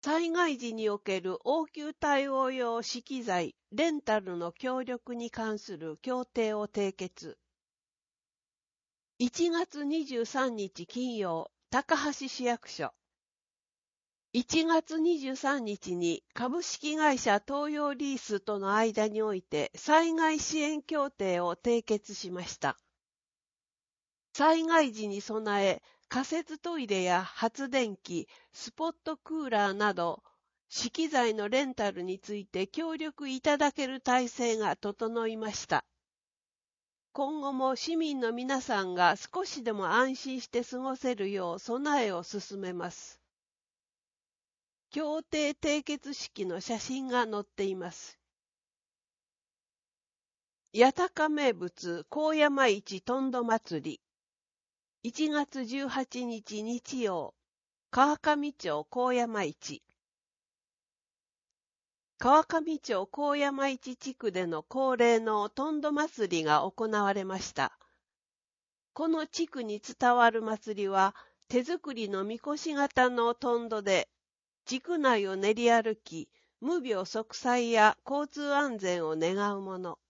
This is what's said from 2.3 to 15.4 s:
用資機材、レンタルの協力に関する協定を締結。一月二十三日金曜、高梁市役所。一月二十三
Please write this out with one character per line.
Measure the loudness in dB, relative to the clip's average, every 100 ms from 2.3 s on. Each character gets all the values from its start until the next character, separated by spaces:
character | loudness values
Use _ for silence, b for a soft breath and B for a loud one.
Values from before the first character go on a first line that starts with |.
| 0 0
用 | 0 0 -2
資 | -4 -8
機 | -8 -8
材、 | 0 0 0 -6 _
レ | 0 0
ン | 0
タ | 0 0
ル | 0 -4
の | -6
協 | -4 -2 -2
力 | -4 -8 -8
に | -8 -8
関 | -4 -4 -4
す | -8 -10
る | -10 -8
協 | -4 -4
定 | -2 -2 0
を | 0 -4
締 | 0 -2
結。 | -2 -12 -10 -16 -16 _ _ _ _ _ _ _ _ _ _ _ _ _ _ _ _ _ _
一 | -2 0 0
月 | 0 -2 -4
二 | -2 -2 -2
十 | -2
三 | -2 0 -2 -2
日 | -8 -8 -10
金 | -6 -4 -2
曜、 | -2 -2 -6 _ _
高 | -2 2 0
梁 | 0 -4 -8
市 | -4
役 | -2 -2 -4
所。 | -6 -6 _ _ _ _ _ _ _ _ _ _ _ _ _ _
一 | -4 0 0
月 | 4 2 2 0
二 | 2 2
十 | -2
三 | -2